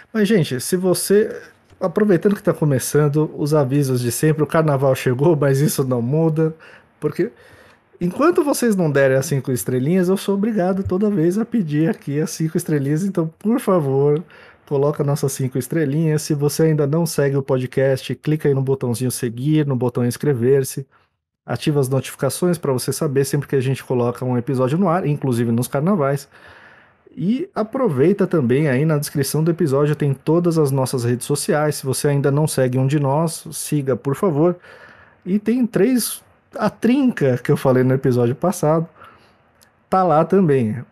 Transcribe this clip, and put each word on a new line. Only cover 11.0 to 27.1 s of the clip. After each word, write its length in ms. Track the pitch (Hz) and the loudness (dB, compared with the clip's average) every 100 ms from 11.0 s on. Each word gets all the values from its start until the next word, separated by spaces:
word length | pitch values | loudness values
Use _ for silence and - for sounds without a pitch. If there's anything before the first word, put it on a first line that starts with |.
| 208 | 0
vez 260 | 202 165 196 | 0 0 0
a 80 | |
pedir 460 | 240 240 165 147 165 | -2 -2 -2 0 0
aqui 280 | - - 143 | -2 -6 -4
as 100 | 156 | -4
cinco 260 | - 160 170 | -4 -4 -4
estrelinhas, 480 | 165 151 135 156 | -2 -2 0 -2
então, 260 | 196 175 160 - | -2 -2 -4 -4
por 220 | 202 254 | -2 -2
favor, 640 | - 185 139 135 143 147 180 - - - - | 0 0 2 2 2 0 -4 -18 -20 -20 -6
coloca 380 | 143 143 151 | -2 0 0
nossas 280 | 143 147 143 | -2 -2 -2
cinco 260 | - 131 131 | -4 -4 -4
estrelinhas. 640 | - 160 147 147 160 151 | -4 -2 -2 0 0 -2
Se 100 | - | -2
você 300 | 151 147 143 | -2 -2 0
ainda 240 | 160 151 143 | 2 2 0
não 180 | 160 | 0
segue 320 | 165 - 143 139 | -2 0 0 0
o 60 | |
podcast, 720 | 135 131 127 - 135 131 - | 0 -2 -2 0 0 0 -4
clica 340 | 127 - 151 151 | -6 -2 0 0
aí 60 | |
no 80 | 135 | 0
botãozinho 480 | 131 135 127 113 127 | 0 -2 -2 -2 -2
seguir, 560 | - 123 117 135 156 143 | -2 -6 -4 0 0 2
no 100 | 127 | 0
botão 300 | 123 127 120 | -2 0 -2
inscrever-se, 800 | - 151 127 120 139 131 - 135 _ _ _ _ _ | -2 -2 0 2 2 0 -6 -12 _ _ _ _ _
ativa 360 | - 117 - 147 | -8 -6 0 0
as 80 | 127 | 0
notificações 680 | 131 - - 135 - 180 165 | -2 -4 -4 -4 -2 -2 0
pra 160 | 147 | -2
você 220 | 127 - | -2 -2
saber 320 | 135 160 135 139 | -4 -2 0 0
sempre 200 | 147 - | -2 -2
que 100 | 139 | -2
a 40 | |
gente 240 | 127 131 | 0 -2
coloca 400 | - 127 120 120 | -2 0 0 -2
um 140 | 127 123 | -2 -2
episódio 400 | 120 131 127 160 | -2 0 0 2
no 100 | 190 | 2
ar, 180 | 170 147 | 0 0
inclusive 460 | 147 135 117 117 | -2 0 0 0
nos 160 | 117 127 | 0 0
carnavais. 580 | 143 156 202 139 139 - - - - - - _ _ - | -2 0 2 0 -2 -6 -20 -20 -20 -20 -20 _ _ -18